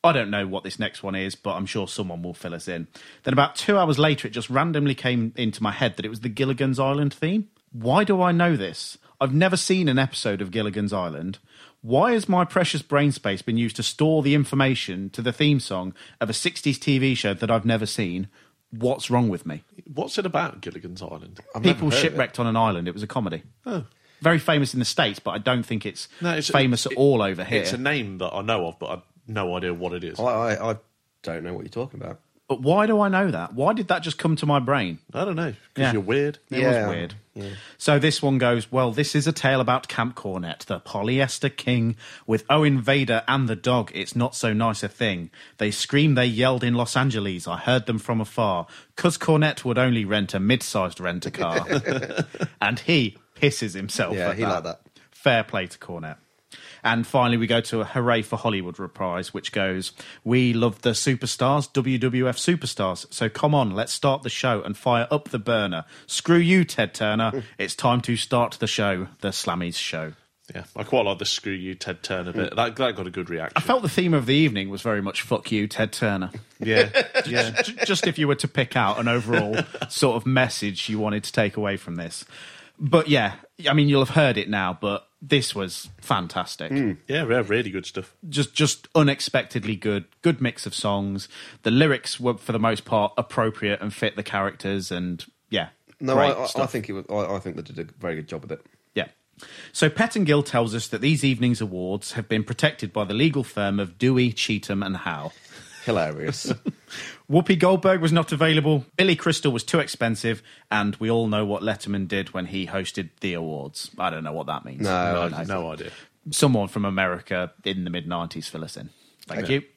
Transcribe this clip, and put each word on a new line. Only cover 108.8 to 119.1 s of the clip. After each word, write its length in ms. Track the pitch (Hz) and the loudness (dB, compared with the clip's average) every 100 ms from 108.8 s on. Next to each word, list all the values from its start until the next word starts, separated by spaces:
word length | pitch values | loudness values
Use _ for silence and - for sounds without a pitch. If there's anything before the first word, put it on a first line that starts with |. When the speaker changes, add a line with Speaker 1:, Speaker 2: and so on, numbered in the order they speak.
| 123 - | 0 0
Speaker 1:
Billy 200 | 190 170 | 2 2
Crystal 340 | 170 156 147 | 2 2 0
was 120 | 123 - | 0 0
too 140 | 165 | 0
expensive. 600 | 139 - 117 110 117 113 - - _ | 0 -2 -2 0 -2 -4 -8 -20 _
And 240 | 107 104 101 | 0 0 0
we 120 | 110 | 0
all 180 | 117 113 | 2 2
know 180 | 107 104 | 0 0
what 160 | 101 | -2
Letterman 460 | 107 101 - 101 92 | -2 -4 -4 -4 -2
did 260 | 98 92 | -4 -4
when 120 | 92 90 | -6 -6
he 220 | 95 90 | -6 -6
hosted 420 | 98 92 - 85 _ | -6 -6 -8 -10 _
the 120 | 98 | -6
awards. 580 | 85 80 76 69 - - - | -4 -6 -6 -10 -12 -14 -6
I 120 | 92 | -4
don't 140 | 80 | -4
know 80 | 78 | -8
what 140 | 78 78 | -8 -6
that 160 | 78 - | -8 -8
means. 160 | 65 | -6
Speaker 3:
No, 460 | 101 92 87 87 87 | -2 0 0 0 -2
Speaker 2:
No, 60 | 78 | -4
Speaker 3:
I 60 | |
Speaker 2:
no 280 | 85 95 82 | -6 -6 -6
idea. 200 | 76 - - - _ - | -8 -12 -16 -20 _ -8
Speaker 1:
Someone 360 | - 147 120 98 | 2 4 4 0
from 160 | - 104 | -2 -2
America 680 | 95 95 90 - 92 90 _ - | 0 0 -2 -4 -4 -4 _ -6
in 180 | 95 | -4
the 60 | 87 | -4
mid 180 | 87 78 | -6 -6
nineties, 400 | 87 82 80 78 | -6 -6 -8 -12
fill 160 | 80 | -10
us 140 | 78 - | -12 -14
in. 140 | - _ _ | -18 _ _